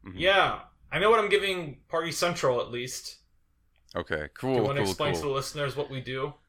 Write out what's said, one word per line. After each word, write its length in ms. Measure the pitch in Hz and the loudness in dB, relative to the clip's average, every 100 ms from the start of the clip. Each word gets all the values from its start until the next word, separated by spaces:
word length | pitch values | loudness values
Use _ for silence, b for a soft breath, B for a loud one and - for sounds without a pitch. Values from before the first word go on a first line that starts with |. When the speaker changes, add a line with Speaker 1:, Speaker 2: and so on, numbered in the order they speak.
Speaker 1:
Mm-hmm. 140 | 98 92 | -14 0
Speaker 2:
Yeah, 420 | 180 196 147 101 - _ - | 4 4 4 0 -10 _ -6
I 80 | 151 | 2
know 120 | 202 | 6
what 100 | 226 | 6
I'm 80 | 202 | 6
giving 540 | 196 196 180 156 127 _ | 2 2 -2 -6 -12 _
Party 220 | 165 170 | -2 -2
Central, 500 | - 175 170 139 120 | 0 0 2 2 2
at 100 | - | -2
least. 480 | 120 127 - - - _ _ _ _ _ _ _ | -6 -8 -10 -12 -18 _ _ _ _ _ _ _
Speaker 1:
Okay, 340 | 92 85 80 76 | -8 -4 -4 -6
cool, 200 | - 131 | -6 0
Speaker 2:
Do 60 | 131 | 2
you 60 | 107 | 2
wanna 140 | - | 0
Speaker 1:
cool, 80 | 98 | -2
Speaker 2:
explain 240 | 92 147 | 0 -2
Speaker 1:
cool. 100 | 85 | 0
Speaker 2:
to 40 | 143 | -2
the 40 | |
listeners 440 | 135 131 151 143 123 | -2 -4 -4 -4 -4
what 140 | 139 | -6
we 100 | 135 | -6
do? 340 | 120 131 143 - | -8 -6 -6 -8